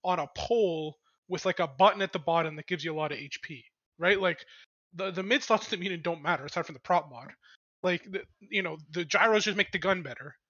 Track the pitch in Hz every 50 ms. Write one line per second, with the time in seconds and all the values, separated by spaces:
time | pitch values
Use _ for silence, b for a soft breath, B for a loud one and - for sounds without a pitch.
0 | - 180 180 170 147 135 _ - - - 233 233 214 180 165 156 156 156 147 _
1 | _ _ _ _ _ _ 175 160 - 190 170 - 175 147 131 127 190 208 202 202
2 | 196 185 - 180 143 170 165 170 165 156 151 151 147 - 180 156 151 165 156 156
3 | 156 151 143 120 147 147 - - - - 156 120 - _ _ _ _ _ _ _
4 | 165 180 202 196 190 180 160 - - B B B B B _ _ _ _ - 170
5 | 190 196 180 185 190 202 247 285 - - 226 202 - - 226 180 175 196 180 165
6 | 147 175 170 160 143 165 175 135 135 143 - 175 160 - 156 127 _ - 185 165
7 | 160 151 131 - 147 - - b b b b b _ _ _ _ - 185 180 170
8 | - 196 185 196 - _ _ _ 202 _ - 202 185 170 156 160 151 151 156 180
9 | 170 143 - 190 190 226 220 208 202 214 196 202 190 - - 185 165 190 190 185
10 | 165 131 120 - 131 147 - _ _